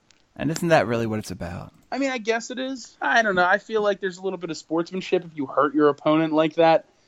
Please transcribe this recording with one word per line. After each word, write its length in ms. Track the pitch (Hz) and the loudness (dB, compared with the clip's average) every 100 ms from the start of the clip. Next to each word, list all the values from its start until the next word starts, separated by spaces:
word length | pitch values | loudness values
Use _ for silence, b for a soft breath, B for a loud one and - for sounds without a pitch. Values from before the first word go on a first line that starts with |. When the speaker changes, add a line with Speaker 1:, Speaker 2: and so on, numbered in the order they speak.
| _ _ _ | _ _ _
Speaker 1:
And 160 | - 139 | -8 -6
isn't 180 | 165 170 | -4 2
that 180 | 160 104 | 4 4
really 200 | 117 113 | 0 -2
what 120 | 110 | -4
it's 100 | - | -6
about? 420 | 90 85 92 104 - _ | -10 -10 -12 -14 -20 _
Speaker 2:
I 60 | 254 | -6
mean, 120 | 277 | -4
I 80 | 254 | -4
guess 320 | 208 226 226 | -4 -4 -6
it 80 | 247 | -10
is. 380 | 262 269 - - | -8 -10 -14 -8
I 220 | 302 247 | 0 2
don't 140 | 220 180 | 2 2
know. 80 | |
I 140 | 180 196 | 2 2
feel 240 | - 220 | 0 -2
like 180 | 208 196 | 0 -2
there's 160 | 190 175 | -4 -8
a 40 | |
little 160 | 190 180 | -8 -6
bit 120 | 170 | -8
of 60 | 151 | -10
sportsmanship 680 | - 165 170 185 - 180 | -4 -4 -2 -6 -2 -2
if 60 | 175 156 | -2 -8
you 100 | 135 | -4
hurt 280 | - 147 | 0 2
your 140 | 143 147 | 4 4
opponent 420 | 143 156 156 160 | 4 2 2 2
like 220 | 156 160 | 2 2
that. 320 | 156 165 160 - _ | 4 4 4 0 _